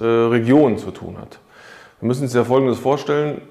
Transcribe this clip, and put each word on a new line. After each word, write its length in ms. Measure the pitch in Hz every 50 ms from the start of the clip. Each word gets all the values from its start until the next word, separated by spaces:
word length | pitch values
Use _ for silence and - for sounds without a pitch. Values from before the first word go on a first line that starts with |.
äh, 20 | 113
Regionen 760 | 117 117 117 117 117 120 123 113 117 135 151 151 123 104 -
zu 120 | - 95
tun 280 | - - 90 87 95 -
hat. 180 | - - - - _ _ _ - - - - - - - _ _
Wir 80 | - 113
müssen 160 | 127 139 143
uns 100 | 123 120
ja 80 | 123 117
Folgendes 380 | 120 127 135 135 127 113 127
vorstellen: 600 | - 131 143 147 - - 147 147 151 147 - - - -